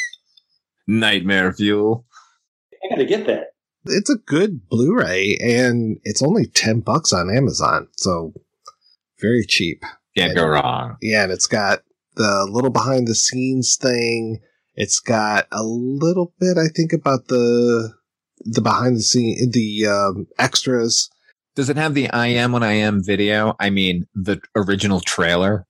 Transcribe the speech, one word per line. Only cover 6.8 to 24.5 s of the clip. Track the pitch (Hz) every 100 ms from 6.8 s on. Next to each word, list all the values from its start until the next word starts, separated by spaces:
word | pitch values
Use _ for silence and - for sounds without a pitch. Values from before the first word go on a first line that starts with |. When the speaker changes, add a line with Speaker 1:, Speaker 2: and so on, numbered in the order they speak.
| 107 117 -
Speaker 3:
on | 92 90
Amazon, | 117 131 - 76 80 - -
so | 101 87 82 - - _ - - _ _ _ _
very | 101 120 104
cheap. | - 87 - - - _ -
Speaker 1:
Can't | 160
Speaker 3:
And | 90
Speaker 1:
go | 156
wrong. | 151 135 123 123 113
Speaker 3:
yeah, | 107 110
and | 95
it's | 92 -
got | 113 101 98 - _ _ -
the | 107 98 98
little | 110 127
behind | 117 117 131 120
the |
scenes | 107 - 127 131 131 120 -
thing. | 131 120 117 117 113 107 - _ _ -
It's | 104 -
got | - 113 107 104 -
a | 104
little | 110 117 123 139 165 180 175 -
bit, | 185 175
I | 160
think, | 156 165
about | 160 - 131 -
the, | 127 120 120 120 117 113 - _ _ _ - -
the | 113
behind | 110 92 123 120
the |
scene, | 107 127 117 - 123
the, | 120 107 104 107
um, | 101 98 95 92 -
extras. | 127 - - 123 117 - - _ _ _ _ -
Speaker 1:
Does | 131
it | 143
have | 156
the | 143 127
I | 120 120
Am | 120 120
What | 120
I | 113
Am | 107 107 104
video? | 92 98 101 107 107 -
I | 101
mean, | 98 95 87 - 104
the | 95 92 -